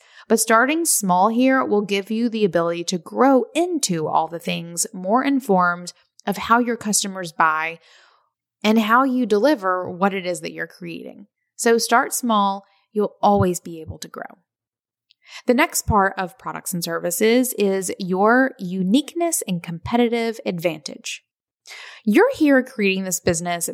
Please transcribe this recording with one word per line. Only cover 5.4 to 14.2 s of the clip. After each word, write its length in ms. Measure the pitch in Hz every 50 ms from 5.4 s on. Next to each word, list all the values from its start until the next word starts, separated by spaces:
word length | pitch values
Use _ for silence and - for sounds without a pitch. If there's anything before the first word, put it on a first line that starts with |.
| - - 190 180 180 175 175 175 180 175 - _ _ _ _ _ -
of 100 | 202 190
how 220 | - - - 233 240
your 180 | 240 240 233
customers 540 | 233 - 214 196 - - 202 190 190 180 165
buy 480 | - - 165 160 156 156 156 165 165 165 _ _ - _ _ _ _ _ _ _ _ _ _ _ _ _ -
and 160 | 214 220 233
how 240 | 214 214 226 247 269
you 200 | 269 247 254 247
deliver 640 | 196 208 202 220 294 302 214 190 185 185 180 180 175
what 240 | 180 170 190 185
it 140 | 190 196 175
is 140 | 180 175 156
that 120 | 160 165
you're 140 | 156 160 165
creating. 640 | 165 - - 180 170 165 - - - - - 202 _ _ _ _ _ _
So 240 | - - 233 233 226
start 340 | 226 - 233 240 285 -
small, 520 | - - - 233 220 208 202 196 196 202 - _ _ _ _ _
you'll 240 | - 208 208 - - -
always 380 | - 202 202 202 190 180 175 -
be 200 | - 175 170 160
able 180 | 160 - 160 151
to 100 | - 170
grow. 320 | - -